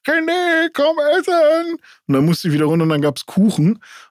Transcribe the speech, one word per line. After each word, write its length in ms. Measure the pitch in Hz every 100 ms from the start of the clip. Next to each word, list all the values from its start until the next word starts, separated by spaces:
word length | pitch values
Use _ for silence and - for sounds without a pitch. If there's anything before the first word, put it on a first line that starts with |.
| -
„René, 640 | 320 320 359 349 320 330
komm 240 | - 294 320 294 359
essen!“ 600 | - 339 302 330 339 330 - - -
Und 60 |
dann 120 | 135 160
musste 240 | 170 175
ich 40 |
wieder 120 | 147 151
runter 180 | 165
und 60 | 160
dann 120 | 147
gab's 240 | 147 135 -
Kuchen. 540 | 185 208 - 160 226 - - -